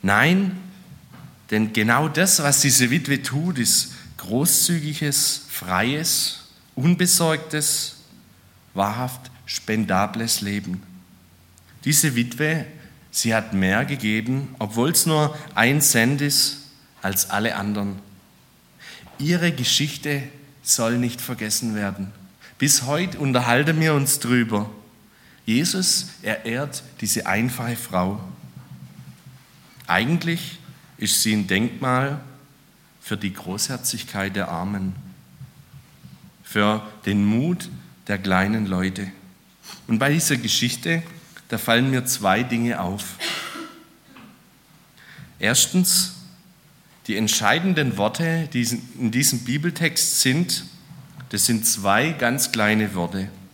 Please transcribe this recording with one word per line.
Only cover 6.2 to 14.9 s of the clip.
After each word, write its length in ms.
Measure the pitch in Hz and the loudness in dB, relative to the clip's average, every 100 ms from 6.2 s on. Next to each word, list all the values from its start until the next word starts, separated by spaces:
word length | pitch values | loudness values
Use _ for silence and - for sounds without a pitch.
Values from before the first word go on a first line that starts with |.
| - - - - - - | -2 -6 -16 -20 -14 0
unbesorgtes, 1200 | 143 180 180 - 165 156 156 151 147 - - - - - - - - _ _ | 2 4 4 4 4 0 -2 -2 -2 -2 -4 -10 -20 -20 -20 -20 -20 _ _
wahrhaft 580 | 98 101 113 127 - - - - | -2 -2 0 -6 -8 -16 -20 -10
spendables 960 | - - 110 101 92 101 107 117 - | -8 -2 -2 2 2 0 -2 -2 -2
Leben. 400 | 101 101 101 92 - - - - - - - - - - | -2 -4 -4 -8 -10 -20 -20 -20 -20 -20 -20 -20 -20 -8
Diese 320 | - 151 156 120 | 0 2 2 2
Witwe, 500 | 120 - 151 160 - - - - - | -2 0 0 0 -4 -14 -20 -20 -8
sie 220 | - 113 110 | -2 2 2
hat 180 | 107 | 2
mehr 320 | 98 95 101 139 | 0 2 2 0
gegeben, 720 | 139 107 107 110 131 143 - | -2 0 0 0 -2 -4 -6
obwohl's 460 | 104 110 131 | -4 0 2